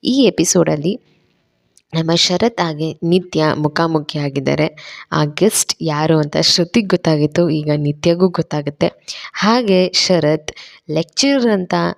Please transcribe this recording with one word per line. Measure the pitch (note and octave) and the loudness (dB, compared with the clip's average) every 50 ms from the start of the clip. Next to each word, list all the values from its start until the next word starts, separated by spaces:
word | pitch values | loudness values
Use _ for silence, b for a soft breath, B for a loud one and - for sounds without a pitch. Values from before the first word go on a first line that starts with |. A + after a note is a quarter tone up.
| - | -2
ಈ | - B3 C#4 C4+ | 0 2 4 4
ಎಪಿಸೋಡಲ್ಲಿ | A3 - - D#3+ - - F#3 E3 D#3 D#3 D3+ C#3+ E3+ G#3+ B3+ _ _ _ _ _ _ _ _ _ _ _ _ _ _ _ _ _ _ - | 4 4 2 0 0 2 2 2 2 0 -2 -2 -4 -4 -6 _ _ _ _ _ _ _ _ _ _ _ _ _ _ _ _ _ _ -6
ನಮ್ಮ | E3 D#3+ D#3+ E3 | -4 -2 0 0
ಶರತ್ | E3+ - - F3+ F3 - A#3+ A#3 - | 0 0 0 0 0 0 0 0 -2
ಹಾಗೆ | F3+ E3 D#3 D3 D#3 D#3+ - - - | -4 -4 -4 -4 -6 -6 -6 -6 -2
ನಿತ್ಯ | E3+ F3 F#3 F3+ F3+ - D#3+ D#3 D#3 - | 0 0 0 0 0 -2 0 0 0 0
ಮುಖಾಮುಖಿಯಾಗಿದ್ದಾರೆ. | - D3+ D3 D3 - E3 E3 E3 D#3 D3 - - D3+ D3 C#3+ C3+ C#3+ C3+ C#3 C#3+ D3 D#3 D#3 - B B B B B B B - | 0 -2 -2 -2 0 -2 0 -2 -4 -4 -4 -8 -6 -6 -4 -4 -4 -2 -2 0 0 -2 -2 -4 B B B B B B B -2
ಆ | D#3+ D3+ | -2 -2
ಗೆಸ್ಟ್ | D3 D3 - F3+ G#3+ - - - - - _ | -2 0 2 0 2 2 0 -4 -4 -6 _
ಯಾರು | E3 E3 D3+ D3 D#3 D#3 D#3+ D#3 | -4 -4 -2 -2 2 2 2 2
ಅಂತ | D3+ D3 - D#3 | 2 0 -2 0
ಶ್ರುತಿಗ್ | E3 - - - F3 E3 _ A#3 G#3+ F#3 | 0 2 2 0 0 0 _ -2 0 0
ಗೊತ್ತಾಗಿತ್ತು, | - F3 _ E3+ D#3 D3+ D3 D3+ D3+ F3 F3 E3+ | -2 0 _ 0 2 2 2 0 2 0 0 2
ಈಗ | D#3 D#3 D3+ D3+ D3 | 0 -2 0 -2 -2
ನಿತ್ಯಗೂ | D3 D3 D3 D3 D3 - E3+ E3+ E3+ F#3 F#3 | 0 0 -2 -4 0 0 0 2 4 2 0
ಗೊತ್ತಾಗುತ್ತೆ. | F3 - D#3+ _ - D3+ C#3+ D3+ D3+ _ F3 E3+ - B B B B B B B B | 2 -2 -6 _ -4 -4 -4 -6 -4 _ -2 -2 -2 B B B B B B B B
ಹಾಗೆ | - - G3+ A3+ B3 B3 G#3 F#3+ F#3 F#3 F3+ - | -2 0 2 2 2 2 2 4 4 2 2 0
ಶರತ್ | - - - F#3+ E3+ D3+ D3 D#3 D#3 D3+ - - B B B B B B - | -2 0 2 2 2 4 2 0 0 -2 -8 -14 B B B B B B -4
ಲೆಕ್ಚರರ್ | D3+ D#3 E3 - _ - - C#4 C#4 C#4 A#3+ | -4 -4 -4 -4 _ -2 0 2 2 2 2
ಅಂತ | A#3+ G#3+ G3 F3+ F3 - F3 E3+ E3+ F3 | 2 2 0 0 -2 -2 -2 0 -2 -4